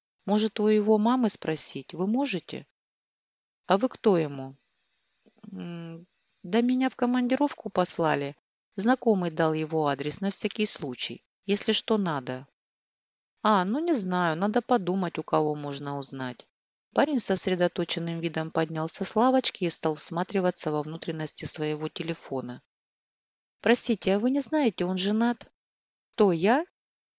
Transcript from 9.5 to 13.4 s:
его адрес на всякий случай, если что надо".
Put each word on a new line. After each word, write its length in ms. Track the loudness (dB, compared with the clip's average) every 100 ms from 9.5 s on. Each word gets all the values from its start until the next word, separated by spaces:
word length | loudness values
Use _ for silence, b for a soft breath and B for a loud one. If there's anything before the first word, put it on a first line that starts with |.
его 340 | 2 0 0 2
адрес 320 | 0 -4 -2
на 100 | -4
всякий 360 | -2 -4 -2 -2
случай, 580 | -2 -6 -6 -6 -8 _ _ -2
если 260 | -2 2
что 260 | 0 2 0
надо". 480 | 2 -2 -4 -8 -10 _ _ _ _ _ _ _ _ _